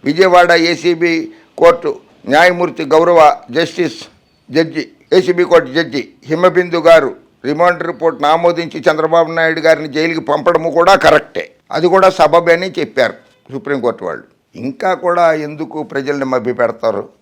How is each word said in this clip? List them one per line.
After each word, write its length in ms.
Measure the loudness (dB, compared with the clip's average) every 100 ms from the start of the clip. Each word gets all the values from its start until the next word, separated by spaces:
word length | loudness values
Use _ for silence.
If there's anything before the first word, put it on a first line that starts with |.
| -4
విజయవాడ 460 | 0 4 6 4
ఏసీబీ 800 | 2 0 -2 -2 -2 -2 -2 -6 -16 _ 2
కోర్టు 380 | 2 2 -4 -8 _ _ -2
న్యాయమూర్తి 560 | 2 2 0 -4 -4
గౌరవ 520 | 0 2 4 6 4 2 -6
జస్టిస్ 460 | -4 -4 -4 -6 -6 -20 _ _ _ _
జడ్జి, 360 | -2 -2 -4 -10 _ _
ఏసీబీ 300 | 0 2 -2
కోర్టు 280 | 2 2 2
జడ్జి 380 | -4 -4 -6 -10 _ -8
హిమబిందు 520 | 0 0 0 -2 0
గారు 380 | 4 4 4 -8 _ _ -8
రిమాండ్ 380 | 0 0 0
రిపోర్ట్ను 440 | -8 -4 -6 -2 0
ఆమోదించి 560 | 2 2 0 -6 -2 -2
చంద్రబాబు 400 | 0 0 0 0
నాయుడు 280 | 0 -2 0
గారిని 280 | 2 2 0
జైలుకి 340 | -4 -4 -4
పంపడము 500 | -4 -2 0 0 -2
కూడా 240 | 0 4 4
కరెక్టే, 560 | 4 2 0 -12 -12 _ _
అది 160 | -2 0
కూడా 220 | 4 2
సబబే 440 | 2 2 2 2
అని 200 | 0 0 -6
చెప్పారు 340 | -6 -2 -2 -2 _ _ _
సుప్రీంకోర్టు 540 | -14 -6 -4 -4 -6 -10
వాళ్ళు. 180 | -10 -14 _ _ -12
ఇంకా 380 | -12 -6 -4
కూడా 400 | -2 -2 2 2
ఎందుకు 500 | 0 -6 -10 -12 -10
ప్రజల్ని 420 | -8 -8 -6 -4 -2
మభ్య 280 | -4 -4
పెడతారు? 560 | -2 -4 -2 -4 -4 -10 _